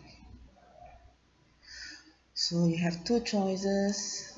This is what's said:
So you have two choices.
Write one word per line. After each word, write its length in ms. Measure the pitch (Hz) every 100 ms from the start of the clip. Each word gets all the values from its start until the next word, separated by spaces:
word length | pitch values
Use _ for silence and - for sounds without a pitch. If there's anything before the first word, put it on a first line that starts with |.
| - - - - - - - - - - - _ _ _ _ _ - - - 302 - - _
So 320 | - - 170 170
you 120 | 165
have 260 | 170 170
two 160 | - 240
choices. 1120 | 233 208 190 190 196 196 196 202 - - -